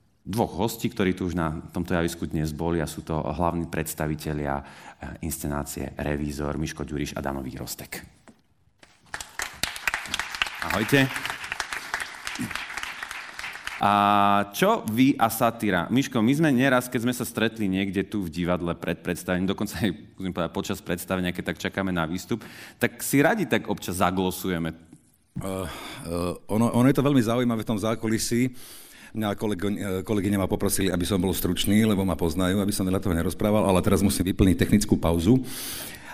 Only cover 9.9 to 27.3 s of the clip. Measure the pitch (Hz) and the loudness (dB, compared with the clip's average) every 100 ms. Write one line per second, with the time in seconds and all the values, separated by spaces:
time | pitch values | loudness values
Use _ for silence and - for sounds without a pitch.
9.9 | - - - - - - - - 101 110 | -4 -6 -6 -6 -4 -4 -4 -2 0 4
10.9 | 139 131 - - - - - - - - | 6 4 0 -6 -8 -10 -8 -6 -8 -8
11.9 | - - - - - 117 - - - - | -8 -8 -10 -12 -8 -6 -6 -8 -10 -10
12.9 | - - - - - - - - - 101 | -10 -10 -10 -12 -12 -12 -10 -10 0 4
13.9 | 101 101 101 101 101 101 - 190 - 107 | 6 6 6 6 4 2 2 2 2 0
14.9 | 110 135 - 113 - 117 113 107 90 82 | 4 4 4 0 2 0 2 0 2 2
15.9 | 120 131 120 110 143 160 123 135 127 123 | 2 2 2 2 4 4 4 4 2 0
16.9 | 127 120 123 113 - 110 110 98 95 101 | -2 -2 -2 -4 0 0 0 0 0 0
17.9 | 95 90 104 87 82 85 90 87 80 - | -2 -2 -4 -4 -2 0 0 0 -4 -4
18.9 | 87 - 85 - 90 92 98 104 - 107 | -4 -4 -4 -2 0 0 -2 -4 -2 -2
19.9 | 78 - - 95 85 82 98 98 95 - | -4 -12 -10 -6 -4 -4 -4 -6 -6 -4
20.9 | 90 - 92 90 90 - - 95 - 95 | -6 -2 -2 -2 -4 -6 -4 -4 -2 -2
21.9 | 87 80 92 - 117 - - - - 113 | -2 -2 -4 -4 -6 -6 -18 -16 -2 -2
22.9 | - - 139 156 226 165 110 85 101 - | -2 0 4 4 2 0 0 0 -6 -4
23.9 | 90 90 92 92 92 95 85 82 82 - | 0 2 2 -2 -2 -4 -2 -4 -6 -18
24.9 | - _ _ _ - 98 95 87 - - | -20 _ _ _ -8 -6 -4 -6 -8 -12
25.9 | - 82 87 87 76 - 104 117 120 131 | -12 -6 -2 -2 -4 -2 2 4 6 4
26.9 | 143 139 139 110 | 6 4 4 4